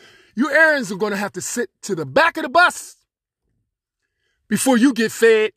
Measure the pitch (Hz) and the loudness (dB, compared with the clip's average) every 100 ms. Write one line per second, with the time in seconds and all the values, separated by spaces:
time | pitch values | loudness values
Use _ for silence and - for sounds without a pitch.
0 | _ _ _ - 285 277 320 294 208 190 | _ _ _ -6 -2 2 2 2 -4 -6
1 | 208 196 202 185 - - 233 _ - 180 | -4 -4 -8 -10 -10 -8 -8 _ -8 -6
2 | 139 143 330 330 302 320 349 - - - | -2 2 2 0 -2 2 2 0 -12 -20
3 | _ _ _ _ _ _ _ _ _ _ | _ _ _ _ _ _ _ _ _ _
4 | _ _ _ _ _ 208 - 247 262 226 | _ _ _ _ _ -2 2 4 2 2
5 | 226 - 226 220 214 | -4 2 4 4 0